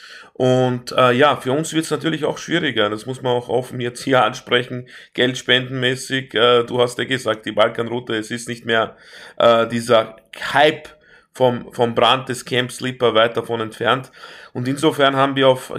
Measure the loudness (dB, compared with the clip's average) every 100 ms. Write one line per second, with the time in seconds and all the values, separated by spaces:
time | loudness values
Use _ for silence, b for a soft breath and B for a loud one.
0 | B B B -2 2 4 2 -2 -2 2
1 | 4 6 4 2 -2 -2 -2 -4 -4 -4
2 | -4 -4 -4 -6 -4 -2 -2 0 0 -2
3 | -8 -6 -2 -2 -2 -4 -4 -8 -8 -8
4 | 0 2 2 -2 -2 -2 -2 -10 -14 B
5 | B -2 -2 -2 0 0 0 -2 -2 -2
6 | -4 -6 -4 2 4 4 2 0 -2 -2
7 | -4 -4 -4 -4 -4 0 0 0 -6 -6
8 | -6 -6 -6 -10 -10 -10 -2 0 0 B
9 | B B B 2 4 4 2 -4 2 2
10 | 2 -8 _ -14 -2 2 2 2 -8 -20
11 | b b b 0 0 0 -6 -2 -2 2
12 | 2 2 -2 -10 -4 -4 -4 -6 -8 0
13 | 2 4 2 0 -6 -6 -6 -4 -2 -2
14 | -4 B B B B -8 -6 0 0 2
15 | 2 4 0 4 4 4 -2